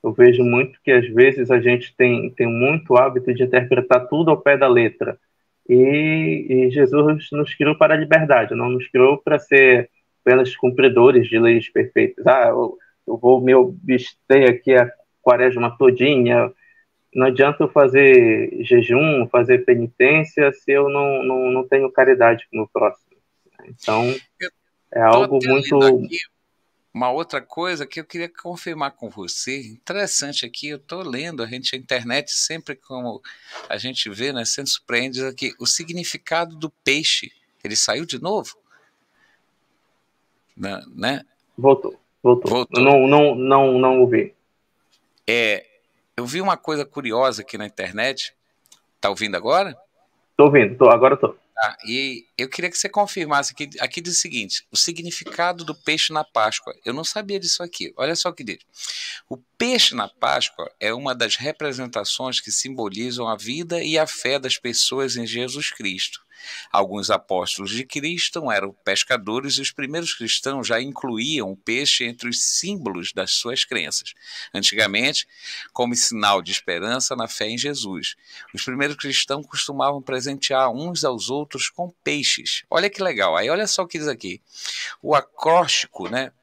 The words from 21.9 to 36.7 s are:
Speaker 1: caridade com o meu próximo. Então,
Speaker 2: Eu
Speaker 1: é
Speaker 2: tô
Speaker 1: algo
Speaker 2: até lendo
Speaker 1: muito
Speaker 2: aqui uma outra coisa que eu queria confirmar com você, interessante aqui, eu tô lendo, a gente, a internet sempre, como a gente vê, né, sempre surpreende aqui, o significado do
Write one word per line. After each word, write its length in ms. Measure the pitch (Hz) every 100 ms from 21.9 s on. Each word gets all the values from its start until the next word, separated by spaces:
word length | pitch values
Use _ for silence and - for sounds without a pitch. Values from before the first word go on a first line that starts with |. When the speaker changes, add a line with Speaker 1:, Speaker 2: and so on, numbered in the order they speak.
Speaker 1:
caridade 560 | 131 131 127 117 113 -
com 80 | 110
o 40 |
meu 80 | 107
próximo. 440 | 110 117 - _ _ _ _ _ _
Então, 400 | - 117 - 110 120 131 _ _
Speaker 2:
Eu 100 | 180 _ _ _ _
Speaker 1:
é 180 | 120 113
Speaker 2:
tô 60 | 120
Speaker 1:
algo 200 | 135 135
Speaker 2:
até 120 | 127
lendo 300 | 135 139 143
Speaker 1:
muito 260 | 135 127 -
Speaker 2:
aqui 120 | 170 - _ _ _ _ _ _ 117
uma 140 | 127
outra 320 | 135 165 139
coisa 440 | - - 175 165 139
que 140 | -
eu 60 | 156
queria 200 | 175 170
confirmar 640 | - 170 175 - 156 139
com 180 | _ 113
você, 500 | 104 87 - - 135
interessante 840 | 117 110 - 190 196 - 143 143 120
aqui, 240 | - 147
eu 80 | 147
tô 240 | _ 170
lendo, 400 | 180 123 165 151
a 40 | 113
gente, 300 | 127 131 131
a 20 |
internet 520 | 131 127 120 131 143
sempre, 440 | - - 160 -
como 460 | 135 _ 131 123 107 - - - - -
a 80 | 104
gente 320 | 123 127 110
vê, 240 | 101 135
né, 140 | 131 113
sempre 240 | - 139
surpreende 520 | - - 120 131 127
aqui, 300 | 135 131 131 -
o 60 | 120
significado 920 | - 165 175 170 - - 165 170 160
do 140 | 156